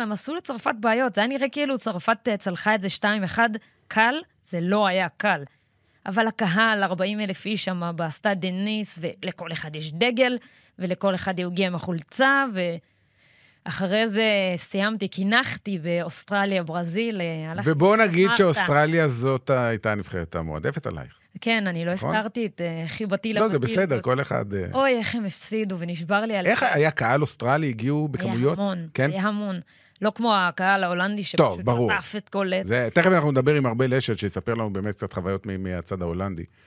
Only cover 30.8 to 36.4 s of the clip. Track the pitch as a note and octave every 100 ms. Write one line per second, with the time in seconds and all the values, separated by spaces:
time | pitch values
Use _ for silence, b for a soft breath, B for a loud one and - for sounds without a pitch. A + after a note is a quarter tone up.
30.8 | F3+ F3 F#3+ G#3 F#3 - C3+ F2+ G#2 A#2+
31.8 | A#2 G2+ - G#3 - G3 F#3+ F#3 F#3+ A3
32.8 | A#2 F3 F3+ F3+ D3 C3 C3 D3 C3 A2+
33.8 | C3 C3 B2 G#2+ G2+ - G#2 A2+ A2 F#2+
34.8 | G#2 G2+ F#2+ - F2+ F#2+ G#2 F#2+ F#2+ F2+
35.8 | - G2 F2 F2 G2 E2+